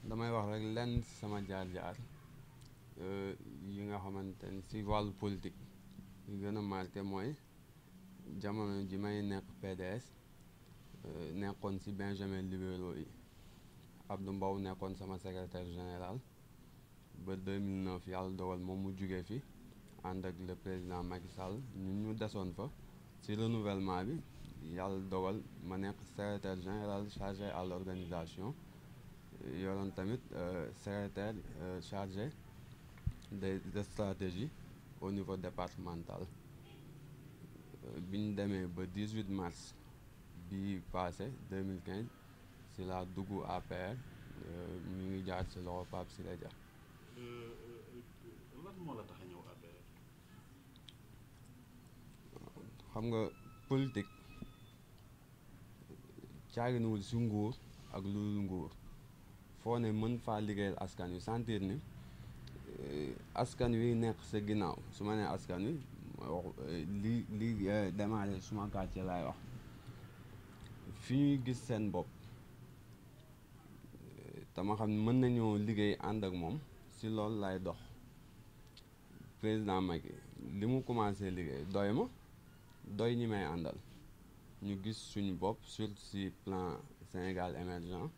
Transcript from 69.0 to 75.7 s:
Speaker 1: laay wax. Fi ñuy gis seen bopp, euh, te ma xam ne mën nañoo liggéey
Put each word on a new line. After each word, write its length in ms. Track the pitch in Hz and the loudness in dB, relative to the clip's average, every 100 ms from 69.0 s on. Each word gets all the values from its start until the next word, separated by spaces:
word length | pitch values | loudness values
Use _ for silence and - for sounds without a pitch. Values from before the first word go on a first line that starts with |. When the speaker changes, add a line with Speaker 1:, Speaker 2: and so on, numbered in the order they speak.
Speaker 1:
laay 200 | 92 90 73 | 2 2 2
wax. 120 | - - - - - - - - - - - - - - - - - | -2 -6 -8 -10 -12 -12 -10 -12 -12 -12 -12 -12 -12 -12 -10 -8 -8
Fi 140 | - 131 | 4 8
ñuy 240 | 143 143 123 | 10 8 6
gis 140 | 120 - | 0 2
seen 240 | 113 107 | 4 4
bopp, 160 | 90 85 - - - - - - - - - - - - - - - - - - - | 2 0 -4 -12 -12 -14 -14 -14 -14 -14 -16 -16 -16 -16 -16 -16 -16 -14 -14 -14 -12
euh, 460 | - - - - - | -12 -10 -10 -10 -8
te 80 | - | 0
ma 140 | 95 104 | 4 6
xam 140 | 107 | 6
ne 80 | 107 110 | 6 8
mën 140 | 123 | 10
nañoo 380 | 127 120 110 104 | 10 8 8 8
liggéey 400 | 104 | 6